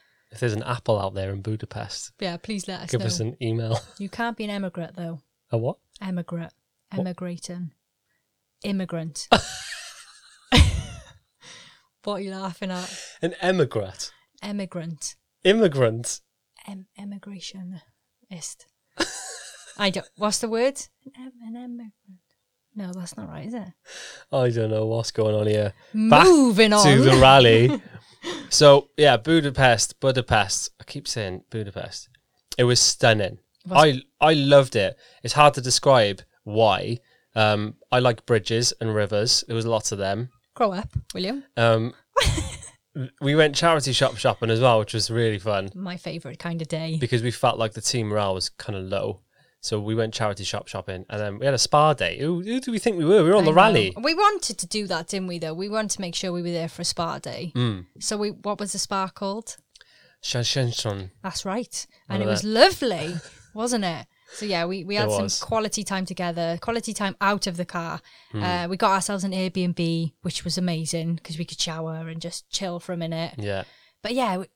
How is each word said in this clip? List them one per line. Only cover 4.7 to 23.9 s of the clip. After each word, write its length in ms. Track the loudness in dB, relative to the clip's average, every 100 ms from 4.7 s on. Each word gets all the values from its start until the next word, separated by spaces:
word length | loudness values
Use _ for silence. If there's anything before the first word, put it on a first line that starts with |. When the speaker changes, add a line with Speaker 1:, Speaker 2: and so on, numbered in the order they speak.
| -8 -12 -10
Speaker 2:
though. 240 | -12 -12 _ _ _
Speaker 1:
A 40 | -4
what? 180 | -4 -6 _ _
Speaker 2:
Emigrant. 520 | -8 -6 -6 -10 -12 _ _ _ _
Speaker 1:
What? 80 | -6 -6
Speaker 2:
Emigrating. 640 | -8 -10 -10 -12 -12 -12 -14 _ _ _ _ _ _ _ _
Immigrant. 640 | -6 -6 -4 -6 -8 -10 2
<laughs> 60 | 2 2 -10 -14 -14 -16 -20 -20 -20 _ _ _ 6 6 4 -8 -14 -20 -20 _ _ -20 -20 -20 _ _ _
What 100 | -8
are 60 | -6
you 100 | -6
laughing 400 | -8 -8 -8 -8
at? 200 | -6 -8 -12 -18 -6
Speaker 1:
An 140 | -6 -2
emigrant? 680 | 0 2 2 0 -6 -10 -16 -16 _ _
Speaker 2:
Emigrant. 760 | -8 -8 -8 -8 -10 -10 -12 -14 _ _
Speaker 1:
Immigrant? 760 | 2 4 4 4 0 0 -8 -12 _ _ _ _ -18
Speaker 2:
Em-, 200 | -18 -18 -18
emigrationist. 1700 | -14 -14 -14 -16 -14 -14 -14 -14 -18 _ _ _ _ -16 -14 -16 _ _ _ -8
<laughs> 800 | -8 -8 -14 -16 -18 -20 -20 -4
I 120 | -2
don't, 180 | -2 -8 -4
what's 220 | -2 -2
the 100 | -2
word? 320 | 0 0 -2 -12 _
An 80 | -20 -20 -20
em-, 60 | -16 -14
an 100 | -14
emigrant. 360 | -12 -14 -16 _ _ -20 _ _ _ _ _
No, 180 | -12 -10
that's 240 | -10 -12 -12
not 100 | -14
right, 180 | -12 -10
is 60 |
it? 140 | -10 -12 -18 _